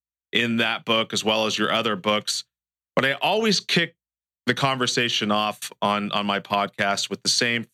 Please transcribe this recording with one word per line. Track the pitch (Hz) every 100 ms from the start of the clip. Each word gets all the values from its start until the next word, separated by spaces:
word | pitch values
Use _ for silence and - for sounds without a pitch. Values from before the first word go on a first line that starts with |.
| _ _ -
in | 104 120 117
that | 113 113
book, | - 113 110
as | 107
well | 104 110 110
as | 104
your | 107
other | 110 113 101
books. | 104 104 - - - _ _ _ _
But | - 131
I |
always | 135 151 214 226 185
kick | - 180 165 _ _ _ _ _ -
the |
conversation | 123 139 131 123 - 120 - 104
off | 104 107 - - -
on, | 104 104 101
on | 104 104
my | 98
podcast | - 101 101 - 101 101 -
with | 98
the | -
same | - 120 120 110